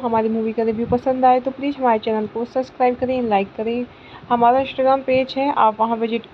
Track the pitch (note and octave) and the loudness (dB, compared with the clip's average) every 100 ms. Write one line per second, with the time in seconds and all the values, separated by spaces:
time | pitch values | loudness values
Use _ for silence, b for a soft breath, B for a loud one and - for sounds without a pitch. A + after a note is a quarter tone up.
0 | B3 A3+ A3 A3+ A3 A3 A3+ A3 A#3 B3 | 0 0 0 0 -2 -2 -2 -2 -2 -2
1 | C4 C4 B3+ B3+ B3+ C4 C#4 C4+ B3+ A3 | 0 2 4 4 0 -4 -6 0 0 2
2 | A3+ A3 G#3+ A3+ A#3+ C4 C4 - B3+ B3 | 0 -2 -4 -6 -6 -4 -6 0 0 0
3 | B3 B3+ A#3 G3+ G3 - A3 A#3+ B3 B | -2 -2 0 0 -2 -6 -6 -6 -6 B
4 | B B - A#3+ A#3 C4 C4 - C4 C4+ | B B -4 2 4 4 0 0 2 2
5 | C4 C4 C4 C4+ C#4 - A3 G#3+ A3+ A3+ | 2 0 0 -2 0 2 2 2 -2 -2
6 | A3+ A3+ - | -2 -4 -2